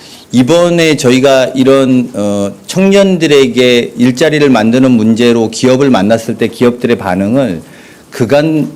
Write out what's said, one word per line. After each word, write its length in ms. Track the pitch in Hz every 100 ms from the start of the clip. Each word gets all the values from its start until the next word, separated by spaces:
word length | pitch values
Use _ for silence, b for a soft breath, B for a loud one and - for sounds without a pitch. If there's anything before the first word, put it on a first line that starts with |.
| B B B
이번에 640 | 117 123 170 175 170 160 143
저희가 540 | 123 131 139 135 127 127
이런, 540 | 131 135 131 127 120
어, 380 | - 104 101 101 - -
청년들에게 1300 | 180 196 196 196 180 160 143 131 113 127 120 117 -
일자리를 520 | 123 123 160 151 143
만드는 420 | 120 110 123 131
문제로 580 | 120 110 110 120 117 113
기업을 400 | - 127 127 139
만났을 480 | 110 101 113 - 107
때 100 | 113
기업들의 480 | - 120 120 120 110
반응을 640 | 95 90 98 131 123 82 - B B B B
그간 580 | - 113 143 160 156 127